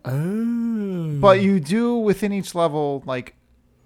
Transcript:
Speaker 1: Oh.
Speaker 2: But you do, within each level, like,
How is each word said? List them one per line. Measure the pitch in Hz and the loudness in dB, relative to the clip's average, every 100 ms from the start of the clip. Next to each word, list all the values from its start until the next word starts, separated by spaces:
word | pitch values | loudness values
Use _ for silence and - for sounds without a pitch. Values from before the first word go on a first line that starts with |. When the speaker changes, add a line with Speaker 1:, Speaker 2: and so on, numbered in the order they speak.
| - | -6
Speaker 1:
Oh. | 139 170 214 233 233 233 220 196 180 160 147 | -4 -4 -4 -4 -2 -4 -4 -4 -4 -4 2
Speaker 2:
But | 196 190 | 6 6
you | 196 190 | 4 2
do, | 143 214 240 240 | 2 0 2 2
within | 214 190 208 | 0 0 -2
each | 202 - 175 | -4 -4 0
level, | 165 151 143 139 - | 0 0 -2 -4 -6
like, | 127 - - _ _ _ _ | -8 -8 -16 _ _ _ _